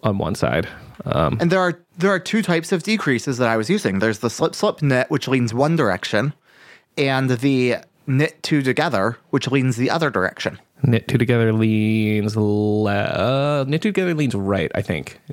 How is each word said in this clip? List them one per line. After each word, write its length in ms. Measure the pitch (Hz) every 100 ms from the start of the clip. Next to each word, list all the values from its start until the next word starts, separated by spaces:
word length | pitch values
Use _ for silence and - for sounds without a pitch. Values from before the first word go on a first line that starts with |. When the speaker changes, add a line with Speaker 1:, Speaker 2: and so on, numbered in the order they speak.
Speaker 1:
on 140 | 110 98
one 180 | 80
side. 320 | - 60 73 - - - -
Um, 320 | - - 78 113
Speaker 2:
And 100 | 165
there 100 | 190
are, 180 | 180 170 _ 175
there 120 | 190
are 80 | 185
two 200 | - 220
types 320 | 185 170 165
of 100 | 180
decreases 520 | 202 220 147 120 143 120
that 100 | 117
I 80 | 113
was 100 | 110
using. 300 | 202 104 95
There's 220 | 110 104
the 100 | 117
slip, 240 | - 160
slip, 260 | - 208 -
knit, 300 | 143 127 -
which 180 | 151 127
leans 240 | 131 117
one 240 | 117 147 165
direction, 560 | 113 90 - 107 139 - _ _ - - _ -
and 320 | 139 135 131
the 480 | 120 139 131 123 107 - _ -
knit 360 | 131 160 -
two 200 | - 151
together, 560 | 131 135 160 104 107 - _
which 200 | 139 -
leans 260 | 135 127 113
the 140 | 131
other 180 | - 147
direction. 480 | 95 92 - - - _ _
Speaker 1:
Knit 260 | - 113 -
two 100 | 123
together 340 | 120 117 113
leans 840 | 110 110 110 107 110 107 107 104 110
le-, 560 | 104 104 104 107 104
uh, 720 | 101 101 - 110 135 147 147 135
knit 160 | 160
two 60 | 214
together 240 | 190 180
leans 200 | 156 135
right, 360 | 101 98 95 80
I 80 | -
think, 380 | - 80 - - -